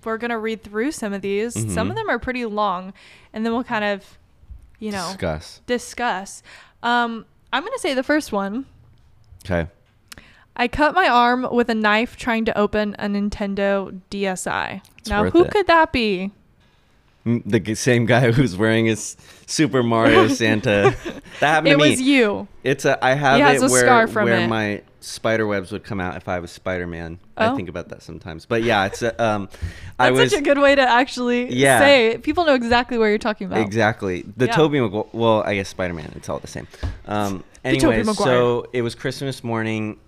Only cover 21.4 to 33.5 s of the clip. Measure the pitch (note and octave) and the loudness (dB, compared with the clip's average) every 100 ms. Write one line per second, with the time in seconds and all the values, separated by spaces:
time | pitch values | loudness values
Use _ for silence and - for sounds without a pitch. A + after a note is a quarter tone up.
21.4 | C#3+ D#4+ - C#4+ D4 B3 C4 C#4 G#3+ G3 | 2 4 4 4 4 4 2 4 2 0
22.4 | G3+ - B2+ C3 D3+ C3 B2+ C3+ C#3 C3+ | -10 -6 -2 0 0 2 2 2 4 6
23.4 | C#4+ - B3+ - B3+ A#3+ A3+ G#3+ G#3 A#2 | 6 4 4 4 6 6 4 0 0 2
24.4 | A#2 A2 G#2+ G2+ - _ - - A#2 A2 | 0 0 -2 -4 -10 _ -16 -6 -2 0
25.4 | G#2+ G2+ F2+ G2+ - G2+ F2+ D#2+ - F2+ | 0 -2 -4 -10 -8 -6 -6 -6 -6 -8
26.4 | E2+ - - F#2 F2 E2 E2 E2+ - - | -8 -12 -6 -6 -6 -8 -12 -14 -18 -2
27.4 | A3 C4 F2 E2+ D#2+ - - E2 E2+ D#2+ | -2 -2 -8 -10 -12 -16 -16 -16 -14 -16
28.4 | - A#2 A#2 G#2+ G2 - A#2+ - A2+ G#2+ | -4 -2 0 0 0 -2 -6 -2 -2 -2
29.4 | F#2+ - - - - - B3+ - - F4+ | -6 -10 -12 -12 -16 0 2 4 2 2
30.4 | C#4+ C#4 C#4 C#4 B3+ A#3 C#4 - B3 A#3+ | 2 4 4 4 4 2 0 -2 -2 -2
31.4 | B3 B3 C#3 B3 C#4+ C#4 A3+ A#3 - D4+ | -2 2 4 6 6 6 4 0 -4 0
32.4 | E4 C4 A#3 A#3+ C4 A#3+ A3 G#3 A#3 G#3+ | 2 2 2 0 0 0 2 2 -2 -6
33.4 | F#3+ | -4